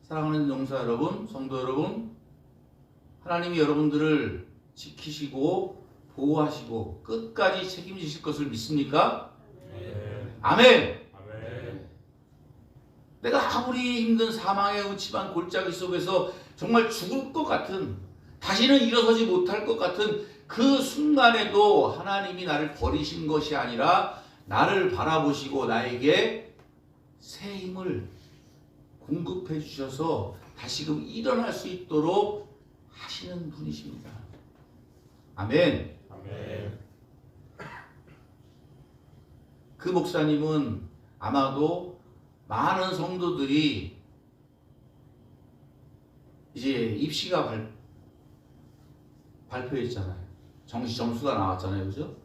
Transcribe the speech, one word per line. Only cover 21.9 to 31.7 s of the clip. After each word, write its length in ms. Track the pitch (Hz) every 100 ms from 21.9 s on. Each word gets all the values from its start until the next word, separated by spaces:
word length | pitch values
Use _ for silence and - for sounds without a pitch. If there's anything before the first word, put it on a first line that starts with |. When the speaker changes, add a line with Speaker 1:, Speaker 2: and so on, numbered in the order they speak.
| - 196 196 196 180
Speaker 1:
나를 300 | 180 156 151
버리신 540 | - 135 151 151 165 151
것이 280 | 151 143 139
아니라 680 | 120 117 151 - - - - - -
나를 460 | - 160 196 -
바라보시고 760 | - 151 160 143 135 139 135 117
나에게 840 | 113 123 120 139 185 226 - - - - _ _ _ _ _
새 360 | - - 202 196
힘을 540 | 185 185 185 - - - - - - - - _ - -
공급해 580 | - 160 170 185 - 156
주셔서 760 | - 143 131 131 160 123 90 - - -
다시금 460 | - - 151 151
일어날 480 | - 226 254 233 214
수 160 | -
있도록 880 | 185